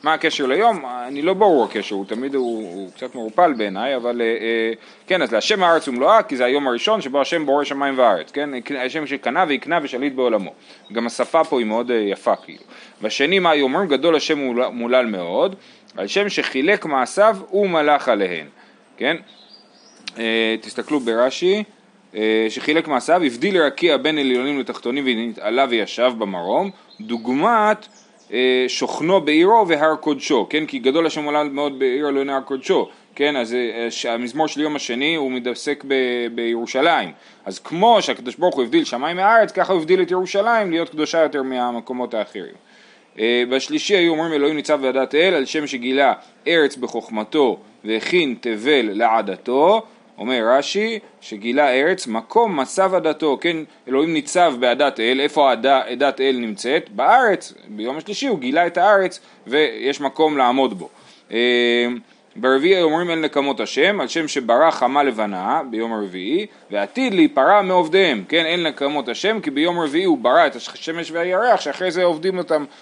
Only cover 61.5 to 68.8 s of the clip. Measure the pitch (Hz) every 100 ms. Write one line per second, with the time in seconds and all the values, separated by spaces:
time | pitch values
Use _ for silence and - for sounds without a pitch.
61.5 | 120 120 120 120 120 - _ _ - 127
62.5 | 135 170 190 160 160 175 165 156 147 139
63.5 | 131 110 131 175 202 127 165 151 143 117
64.5 | 117 165 160 123 143 139 110 104 95 98
65.5 | 147 135 110 113 110 98 90 95 165 208
66.5 | - - 101 101 240 262 185 151 - 143
67.5 | 208 190 185 160 185 185 113 90 165 160
68.5 | 175 165 123